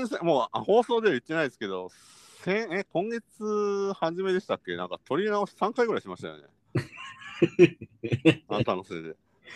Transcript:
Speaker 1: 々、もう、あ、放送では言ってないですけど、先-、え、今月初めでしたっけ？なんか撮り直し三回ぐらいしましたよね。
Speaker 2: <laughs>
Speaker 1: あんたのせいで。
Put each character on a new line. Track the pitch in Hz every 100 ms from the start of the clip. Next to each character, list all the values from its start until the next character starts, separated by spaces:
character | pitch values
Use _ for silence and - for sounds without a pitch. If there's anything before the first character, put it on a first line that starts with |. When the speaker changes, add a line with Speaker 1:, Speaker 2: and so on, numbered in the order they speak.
Speaker 1:
々、 | 233 -
も | 165 135
う、 | -
あ、 | 117
放 | 113 226
送 | 233 233
で | 214
は |
言 | 123
っ |
て | -
な | 160
い | 139
で |
す | -
け | 101
ど、 | 92 92 - - - - -
先-、 | 170 208 214
え、 | 190
今 | - 165 214
月 | 233 - - 214 208 208 202 196
初 | 190 165 175
め | 190
で | 185
し | -
た | 98
っ |
け？ | 92 87
な | 90
ん |
か | 87 -
撮 | 147
り | 214
直 | 208 196
し |
三 | - 202
回 | 247 233
ぐ |
ら | 131
い |
し | 98
ま | 90
し |
た | 87
よ | 76
ね。 | 71 _ _ - - - - - - -
Speaker 2:
<laughs> | - - 170 - - _ 117 - 160 156 -
Speaker 1:
あ | 104
ん |
た | - 92
の |
せ | - 85
い |
で。 | 80 - _ _ -